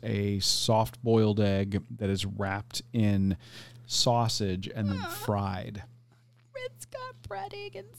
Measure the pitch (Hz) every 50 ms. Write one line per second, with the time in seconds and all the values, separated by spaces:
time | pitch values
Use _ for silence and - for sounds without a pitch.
0 | - 113 110 101 101 101 101 95 92 - - - - - 110 110 110 117 - -
1 | - 113 113 110 110 107 101 110 104 98 98 98 98 98 101 98 - - - -
2 | 107 98 98 95 98 98 98 101 101 95 95 101 107 - - - - - - 117
3 | 107 104 101 98 98 95 92 - - - - - - - - - - - - -
4 | - 131 117 117 117 110 - - 107 95 90 92 95 101 - 120 104 101 98 95
5 | 98 - - - - - 104 101 101 95 95 92 - - 104 95 - - - -
6 | _ _ _ _ _ _ _ _ _ _ - 523 508 508 - - - - - 523
7 | 508 508 494 - - - 403 392 392 403 415 403 403 403 - - 392 - -